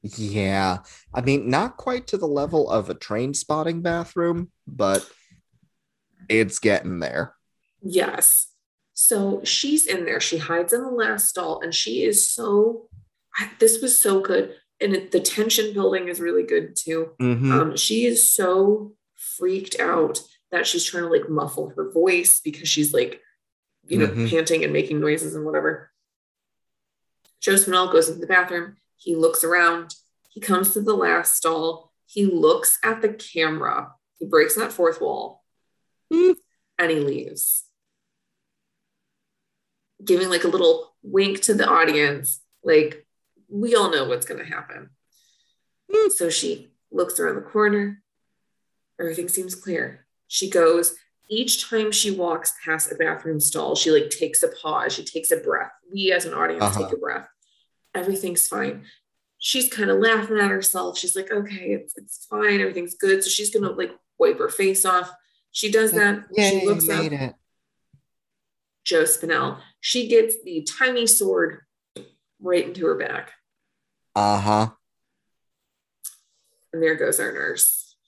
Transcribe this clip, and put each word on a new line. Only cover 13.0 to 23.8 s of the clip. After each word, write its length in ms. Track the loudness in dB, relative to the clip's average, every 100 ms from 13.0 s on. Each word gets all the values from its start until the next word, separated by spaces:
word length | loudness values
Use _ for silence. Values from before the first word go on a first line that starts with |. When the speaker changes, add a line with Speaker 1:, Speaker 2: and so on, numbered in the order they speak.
| _ _ _ -10
Speaker 2:
I, 140 | -10 2
this 240 | 4 4
was 160 | 2 2
so 220 | 4 2
good. 340 | 2 0 0 -6 _ _
And 140 | -2
it, 160 | -2 0
the 80 | 0
tension 520 | 0 -2 0 2 0
building 360 | 0 0 0 -4
is 120 | -6
really 220 | -2 -2
good, 320 | 0 -2 -2 -8
too. 360 | -6 -4 -6 -2
Speaker 1:
Mm-hmm. 320 | 0 2 2
Speaker 2:
Um, 240 | 2 2 0
she 280 | 0 2
is 260 | 2 4 2
so 600 | 4 2 4 4 2 -2 _ _
freaked 680 | _ -14 -6 -4 -4 -6 -4
out 400 | -2 0 0 -2 -10 _ _
that 160 | -4 -2
she's 180 | -2
trying 200 | -2 -4
to, 60 | 0
like, 180 | 0 2
muffle 440 | -2 -2 -6 -8 -6
her 140 | -2
voice 480 | 2 4 4 4 2
because 280 | 0 -8 -4
she's, 240 | 0 0
like, 280 | 0 -2 -6 _ _ _ _ _ _